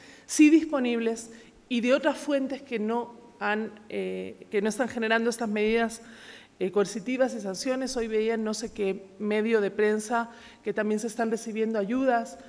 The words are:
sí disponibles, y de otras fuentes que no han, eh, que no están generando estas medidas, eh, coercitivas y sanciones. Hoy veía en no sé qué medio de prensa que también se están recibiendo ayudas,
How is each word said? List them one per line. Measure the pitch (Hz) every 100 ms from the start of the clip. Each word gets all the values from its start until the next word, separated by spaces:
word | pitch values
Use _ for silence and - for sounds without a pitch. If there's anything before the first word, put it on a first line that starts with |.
| - - -
sí | - 302
disponibles, | 320 311 285 247 233 226 226 - - - - -
y | 240
de | 247
otras | 285 302 -
fuentes | - 277 269 269
que | - 233
no | 214 240 233 - - -
han, | 208 214 220 - -
eh, | 202 185 185 190 - -
que | 208
no | 214
están | 214 233
generando | 240 220 226 226
estas | 233 226
medidas, | 214 214 226 226 226 - - - - - -
eh, | 185
coercitivas | 202 196 226 208 254 254 226
y |
sanciones. | 196 185 269 262 262 254
Hoy | 226
veía | 220 220 226
en | 214
no |
sé | 214 220
qué | - 196 190 - -
medio | 208 214 220 226
de | 196
prensa | 220 214 214 214 240 233 - - -
que | -
también | 202 214 214
se | 226
están | 220 226
recibiendo | 226 226 214 220 220
ayudas, | 196 254 269 233 233 -